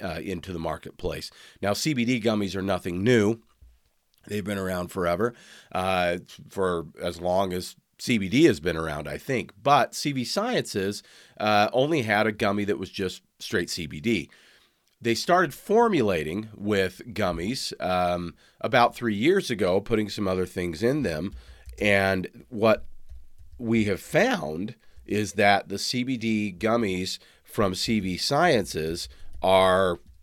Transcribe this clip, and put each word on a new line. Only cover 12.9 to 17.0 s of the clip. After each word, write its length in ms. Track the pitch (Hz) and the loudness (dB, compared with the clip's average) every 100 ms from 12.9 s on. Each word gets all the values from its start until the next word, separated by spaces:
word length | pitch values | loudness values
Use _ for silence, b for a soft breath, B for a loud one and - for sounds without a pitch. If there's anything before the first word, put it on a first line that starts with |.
just 320 | - 95 - _ - | -6 -6 -6 _ -18
straight 320 | - 107 85 | -4 -2 -2
C 160 | - 78 | -6 -8
B 140 | 76 | -4
D. 280 | 90 107 71 b b b b b b b | 0 0 -2 b b b b b b b
They 140 | 117 | -2
started 400 | 113 - 180 180 | -2 2 2 2
formulating 960 | - - 214 233 185 107 87 76 90 110 | -2 0 2 4 2 2 0 -2 -6 -8
with 480 | 107 101 104 92 - | -8 0 2 0 -4